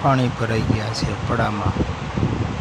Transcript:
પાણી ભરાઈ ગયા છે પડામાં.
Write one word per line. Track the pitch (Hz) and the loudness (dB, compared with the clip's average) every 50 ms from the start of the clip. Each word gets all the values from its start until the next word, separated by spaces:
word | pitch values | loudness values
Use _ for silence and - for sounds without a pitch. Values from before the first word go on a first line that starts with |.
| - | 4
પાણી | 147 135 131 127 | 4 4 4 4
ભરાઈ | 120 - - 120 113 113 113 | 0 0 -2 -2 0 0 0
ગયા | - 98 107 107 107 | 2 2 2 0 0
છે | 110 110 - - - 104 98 - | -4 -2 -2 -2 -2 -2 -2 -2
પડામાં. | - 120 117 113 113 107 104 92 92 95 - 78 - - - - - - - - 123 - 120 117 - - - | -2 0 2 2 0 0 0 0 -2 0 0 -2 -2 -4 -6 -6 -6 -2 0 0 0 0 -2 -2 -4 -2 0